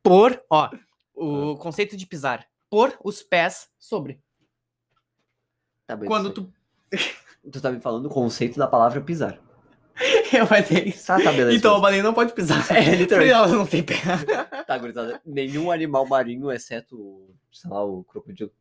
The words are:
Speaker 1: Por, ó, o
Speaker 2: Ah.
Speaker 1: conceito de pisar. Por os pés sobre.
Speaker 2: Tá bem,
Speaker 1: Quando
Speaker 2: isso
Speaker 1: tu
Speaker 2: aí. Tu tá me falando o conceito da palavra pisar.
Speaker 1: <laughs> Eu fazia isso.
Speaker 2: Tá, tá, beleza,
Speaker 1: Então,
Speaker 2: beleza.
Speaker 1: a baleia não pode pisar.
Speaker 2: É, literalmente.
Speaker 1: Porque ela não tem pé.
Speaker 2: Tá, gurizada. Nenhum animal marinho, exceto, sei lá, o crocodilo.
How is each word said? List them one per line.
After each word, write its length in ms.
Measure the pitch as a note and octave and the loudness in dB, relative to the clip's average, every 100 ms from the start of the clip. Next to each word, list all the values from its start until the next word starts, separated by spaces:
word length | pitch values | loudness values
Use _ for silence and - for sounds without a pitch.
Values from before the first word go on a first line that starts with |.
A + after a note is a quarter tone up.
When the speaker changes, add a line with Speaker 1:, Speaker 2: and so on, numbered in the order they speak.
Speaker 1:
Por, 380 | G3+ F#3 A#3 B3 _ | 6 6 6 2 _
ó, 200 | D#3 C3+ - _ _ _ | 0 0 -8 _ _ _
o 400 | - D#3 C#3+ D3 | -10 -6 -4 -6
Speaker 2:
Ah. 40 | C#3+ | -8
Speaker 1:
conceito 400 | E3+ D#3 G3+ G3+ | -10 -6 -6 -8
de 80 | |
pisar. 420 | F#3 D#3+ C3+ A#2 _ _ _ | -14 -8 -6 -6 _ _ _
Por 280 | G#3 C4 - | 0 0 -2
os 180 | G3+ G#3 | -6 -6
pés 460 | - F3+ F3 F3+ - _ | -2 0 0 -4 -14 _
sobre. 420 | - G#3 C3+ B2+ _ _ _ _ _ _ _ _ _ _ _ _ _ _ _ _ - | -8 -8 -8 -16 _ _ _ _ _ _ _ _ _ _ _ _ _ _ _ _ -16
Speaker 2:
Tá 80 | |
bem, 120 | G#3+ G#3 | -10 -4
Speaker 1:
Quando 180 | G#3+ G3 | -4 -4
Speaker 2:
isso 20 | |
Speaker 1:
tu 200 | G3+ F#3 _ _ _ _ | -8 -16 _ _ _ _
Speaker 2:
aí. 600 | F#3+ - - _ _ C#3 | -6 -6 -10 _ _ -18
Tu 100 | C3+ | -8
tá 80 | C3 | -6
me 80 | B2 | -4
falando 280 | B2+ A2+ C#3+ | -6 -6 -4
o 20 | |
conceito 480 | C#3+ A#2+ - A#2 C3+ | -2 -2 -2 -4 -2
da 100 | C3+ | 0
palavra 320 | A#2+ A#2 C#3 | 4 2 2
pisar. 380 | C#3+ E3 G#2+ F#2 _ _ _ _ _ | -8 -6 -6 -8 _ _ _ _ _
Speaker 1:
<laughs> 380 | - C5 C5 A4+ | -6 2 2 2
Eu 120 | B3+ | 2
fazia 420 | A3 G#3+ G#3 E3 G3+ | 4 4 4 0 0
isso. 200 | - - | -8 0
Speaker 2:
Tá, 80 | F#3 | 4
tá, 100 | C4+ | 4
beleza, 260 | C#3 A#2+ A#3 | 4 4 4
Speaker 1:
Então, 140 | G#3+ | 4
Speaker 2:
beleza. 60 | G3+ | 4
Speaker 1:
a 20 | |
baleia 240 | G3 G3 | 4 4
não 100 | G#3 | 0
pode 200 | A3+ A#3 | 0 0
pisar. 240 | - E3+ D3+ - | 0 0 0 2
Speaker 2:
É, 240 | G#3+ D3+ | 2 4
literalmente. 120 | F3+ F3+ | 2 4
Speaker 1:
Porque 220 | F#3+ D#3 | 4 6
ela 160 | A3+ G3 | 6 6
não 180 | E3 | 2
tem 160 | F#3 D3+ | 0 -2
pé. 120 | - F3 E3 F3+ D3+ E4 D#4+ C4+ E4 | -2 -4 -2 -4 -2 -4 -4 -12 -6
Speaker 2:
Tá, 100 | B2+ | -6
gurizada. 440 | A#2+ A#2 A2+ - | -6 -10 -10 -10
Nenhum 460 | E3 C#3 C3+ D3 E3+ | -10 -6 -6 -4 -4
animal 340 | E3 D#3+ C3+ | -4 -2 -2
marinho, 460 | C3+ C3+ A#2+ B2 C#3 | 0 0 -2 -6 -8
exceto, 760 | A#2+ - A#2 _ A#2+ G2+ F#2+ F#2+ F#2 _ | -8 -10 -14 _ -20 -20 -20 _ _ _
sei 180 | - F2 | -20 -10
lá, 120 | G2 | -6
o 200 | G#2 F#2 | -6 -8
crocodilo. 480 | F#2 G#2 - F#2+ G#2 _ | -12 -18 -16 -16 -16 _